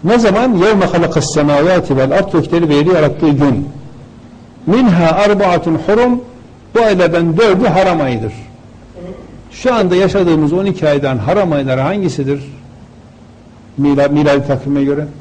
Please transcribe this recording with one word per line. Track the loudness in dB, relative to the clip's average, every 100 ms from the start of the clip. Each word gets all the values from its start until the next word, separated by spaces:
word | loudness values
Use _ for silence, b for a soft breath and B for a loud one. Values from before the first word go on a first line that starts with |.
Ne | 2 2
zaman? | 2 2 0
"Yevme | 2 2 2
halakas | 0 0 0 -2 -2
semavati | 0 2 2 2 0 0 0
vel | 0
ard", | 0 0
gökleri | -2 0 0 2
ve |
yeri | 2 2
yarattığı | 2 0 0 0
gün. | 2 2 0 -4 -12 -20 -20 -20 -20 -20 -20 -20 -10 -2
"Minha | 2 4 4 2
arbaatun | 2 2 2 2 0 0 -2 0
hurum", | 0 2 0 -6 -20 -20 -20 -6
bu | 0
aylardan | 2 2 2 2 0 2
dördü | 2 2
haram | 2 2 0 0
ayıdır. | -2 -4 -6 -10 -18 -20 -20 -20 -20 -20 -18 -18 -20 -20 -20
Şu | -6 -2
anda | 0 2 2
yaşadığımız | 0 0 0 2 0
on | 0
iki | -2 -2 0
aydan | 0 -2 -4
haram | -2 -2 0
ayları | -2 -2 -2
hangisidir? | -2 -2 -4 -4 -4 -6 -8 -20 -20 -20 -20 -20 -20 -20 -20 -20 -20 -20 -18 -4
Mila-, | 0 2 2
miladi | 2 2 2 0
takvime | -4 -2 -2
göre. | 0 -2 -6 -12